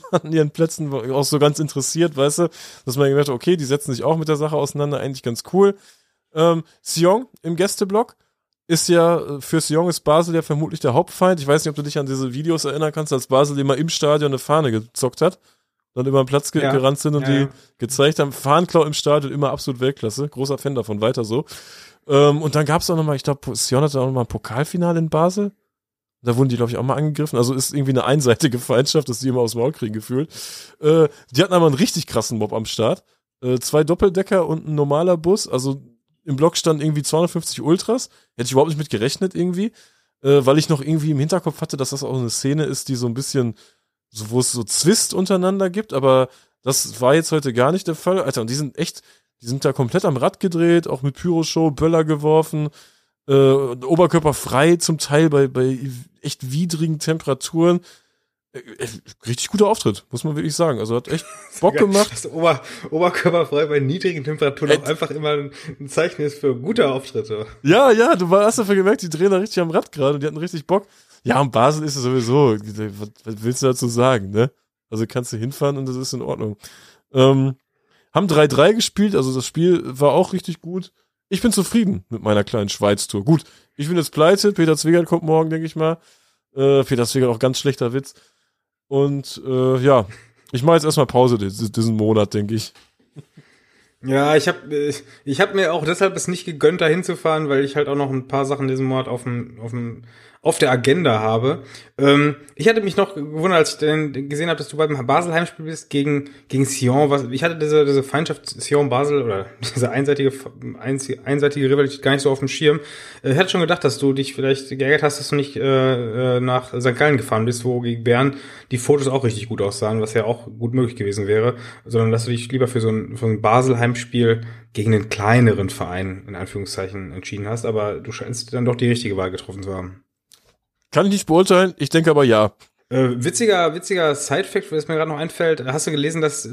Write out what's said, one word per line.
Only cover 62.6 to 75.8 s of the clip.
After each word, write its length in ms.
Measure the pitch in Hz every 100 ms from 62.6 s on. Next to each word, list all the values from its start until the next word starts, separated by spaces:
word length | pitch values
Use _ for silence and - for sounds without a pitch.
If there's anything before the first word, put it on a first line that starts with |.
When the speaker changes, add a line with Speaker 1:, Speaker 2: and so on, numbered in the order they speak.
| - - -
Speaker 2:
oberkörperfrei 760 | 160 180 - 175 170 147 147 151
bei 120 | 147
niedrigen 460 | 135 180 190 160
Temperaturen 480 | 139 151 143 139 147
Speaker 1:
Ey, 60 | 151
Speaker 2:
auch 60 |
einfach 260 | 143 160 160
immer 180 | 151 151
ein, 200 | 147 139 - - -
ein 100 | 143
Zeichen 340 | - 170 -
ist 180 | 147 143
für 160 | 139 120
gute 340 | 156 233 143
Auftritte. 560 | 131 - - - 107 107 -
Speaker 1:
Ja, 300 | 139 214 277
ja, 240 | 220 254 185
du 120 | 175
war-, 140 | 196
hast 140 | 208 240
dafür 160 | 202
gemerkt, 280 | 196 190 220
die 60 | 175
drehen 220 | 156 196
da 60 | 185
richtig 240 | 214 180
am 80 | 165
Rad 220 | 170 -
gerade 220 | 151 135
und 80 | 147
die 40 | 151
hatten 100 | 151
richtig 300 | 175 165 -
Bock. 220 | 196 - _ _ _
Ja, 180 | - 226
und 120 | 139
Basel 320 | 113 131 151
ist 100 | 151
es 80 | 139
sowieso, 540 | 123 131 113 139 135 107
was, 520 | 107 104 107 101 104 -
was 200 | 110 104
willst 180 | 117 127
du 40 | 135
dazu 200 | 123 120
sagen, 440 | 117 127 120 98
ne? 200 | 104 131 - _ _ _
Also 160 | 110 113
kannst 260 | 123 123
du 40 | 110
hinfahren 400 | 123 - 143
und 100 | 139